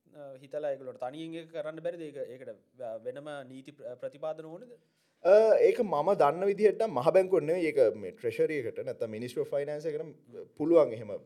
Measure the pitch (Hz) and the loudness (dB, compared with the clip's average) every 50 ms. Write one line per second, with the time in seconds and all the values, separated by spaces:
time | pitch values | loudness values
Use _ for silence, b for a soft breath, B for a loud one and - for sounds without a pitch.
0 | _ _ _ 147 143 139 135 131 147 135 - 151 151 147 135 131 135 127 117 107 | _ _ _ -20 -20 -20 -18 -20 -18 -12 -10 -8 -6 -6 -6 -6 -8 -12 -10 -8
1 | 123 127 139 156 165 165 165 165 165 160 165 160 147 156 156 160 160 170 175 170 | -8 -8 -8 -10 -12 -10 -12 -12 -14 -12 -12 -10 -10 -10 -10 -8 -8 -8 -8 -8
2 | 160 151 131 139 127 107 123 127 131 117 107 92 _ _ _ 123 127 113 113 110 | -12 -12 -10 -10 -12 -12 -12 -14 -16 -16 -16 -18 _ _ _ _ -12 -10 -10 -10
3 | 110 127 127 143 143 151 147 143 131 123 131 131 131 147 143 _ 123 120 123 120 | -10 -10 -10 -10 -12 -12 -12 -12 -14 -14 -18 -18 -18 -20 -20 _ -14 -14 -14 -10
4 | 135 131 - 143 156 156 156 156 156 160 165 185 247 - - _ _ _ _ _ | -12 -12 -10 -10 -10 -10 -10 -10 -12 -16 -16 -18 -18 -20 -20 _ _ _ _ _
5 | _ _ _ _ - 170 196 214 220 220 196 - 131 180 - - 233 190 156 143 | _ _ _ _ 4 6 6 8 8 6 6 6 6 4 4 4 0 -2 0 0
6 | 147 185 202 160 151 143 151 175 190 202 202 180 214 214 - 220 226 220 151 123 | 0 0 2 4 4 4 4 2 -2 -2 0 4 4 4 4 4 -2 -2 -2 2
7 | 123 165 165 190 190 185 190 165 147 151 170 185 165 156 - 139 123 107 104 110 | 2 4 6 6 4 6 2 2 2 2 0 0 0 0 4 4 4 4 4 0
8 | 101 90 85 - - 117 110 - 160 156 156 143 117 110 - - 117 131 117 - | -6 -12 -12 -6 -6 -6 -2 0 -2 0 0 -4 -6 -6 -8 -8 -10 -10 -8 -8
9 | 120 110 107 107 120 123 - 156 139 - 151 143 143 143 151 151 151 165 147 151 | -8 -8 -8 -8 -8 -8 -6 -6 -6 -4 -4 -4 -4 -4 -6 -6 -6 -6 -6 -6
10 | 165 160 - - _ _ 117 92 87 - _ - 147 160 170 165 143 127 110 110 | -8 -10 -14 -20 _ _ -20 -18 -18 -20 _ -4 0 6 6 6 6 6 2 -6
11 | 110 101 98 87 - | -10 -12 -12 -12 -14